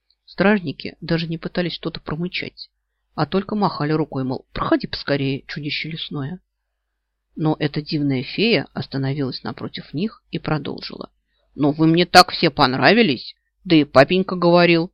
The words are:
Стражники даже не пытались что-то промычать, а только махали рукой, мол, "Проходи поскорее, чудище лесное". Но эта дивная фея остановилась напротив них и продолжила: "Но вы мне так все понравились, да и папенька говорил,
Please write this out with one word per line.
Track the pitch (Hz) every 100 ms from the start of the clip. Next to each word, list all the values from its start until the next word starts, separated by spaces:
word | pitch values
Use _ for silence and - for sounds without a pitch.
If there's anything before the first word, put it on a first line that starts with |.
| _ _ _
Стражники | - 190 208 160 - - -
даже | 170 165 165
не | 160
пытались | 175 - 170
что-то | - 165 -
промычать, | - 156 180 - - - - _ _ _ _ -
а | 147
только | 190 - 214
махали | 180 - 147
рукой, | 156 151 -
мол, | 131 131 -
"Проходи | - - 311 -
поскорее, | - - 143 135 135 -
чудище | 151 147 - 156
лесное". | 160 - 147 135 185 _ _ _ _ _ _ _ _ _ -
Но | 160 156
эта | 147 151
дивная | 147 151 143 131
фея | - - 226 170 -
остановилась | - - 135 135 147 131 -
напротив | - - 113 - -
них | - 214 - _
и | 165
продолжила: | - 151 - - - - - _ _ _ _
"Но | - 143
вы | 151 160
мне | 170 170
так | 175 -
все | - 165
понравились, | - 131 131 135 220 196 117 - - _ _ 185
да | 160
и |
папенька | 143 - 139 185 190 180
говорил, | 175 175 170 165 175